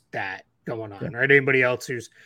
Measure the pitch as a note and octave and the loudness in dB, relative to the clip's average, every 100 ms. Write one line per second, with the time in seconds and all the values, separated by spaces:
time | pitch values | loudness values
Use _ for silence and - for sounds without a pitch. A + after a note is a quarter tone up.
0 | _ B2+ G2 F#2+ - _ - A2+ A2 G2+ | _ -8 -8 -10 -14 _ -10 -10 -10 -10
1 | - A#2 C3+ C#3 C3+ C3 B2+ B2 - B2 | -8 0 4 6 6 4 2 0 -6 -10
2 | G#2+ _ | -10 _